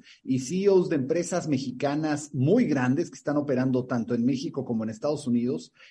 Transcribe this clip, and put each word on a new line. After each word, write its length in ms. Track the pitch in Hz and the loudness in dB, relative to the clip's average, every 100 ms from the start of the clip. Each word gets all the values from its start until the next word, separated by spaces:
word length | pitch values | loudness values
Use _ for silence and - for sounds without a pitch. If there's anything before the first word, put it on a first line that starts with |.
| - - | -18 -18
y 140 | - 131 | -2 -2
C 260 | - 185 196 | 0 2 4
E 40 | |
Os 180 | 190 160 | 4 4
de 100 | 160 | 0
empresas 500 | 127 165 170 180 156 | 0 -2 0 -2 0
mexicanas 800 | 131 120 120 139 147 156 147 - | -2 -2 -4 -2 -2 -2 -4 -4
muy 320 | 131 131 202 220 | 0 4 4 4
grandes 440 | 139 127 143 175 | 2 2 0 -2
que 80 | - | -6
están 200 | - 147 | -2 -2
operando 480 | 139 127 131 127 123 | 0 0 2 0 0
tanto 280 | 123 110 | -2 0
en 100 | 120 | 0
México 400 | 120 147 160 143 | 2 0 -4 -6
como 200 | 123 113 | -4 -4
en 80 | 110 | -4
Estados 340 | 107 147 147 123 | -4 -4 -4 0
Unidos, 480 | 120 120 - - _ - | 0 0 -4 -8 _ -20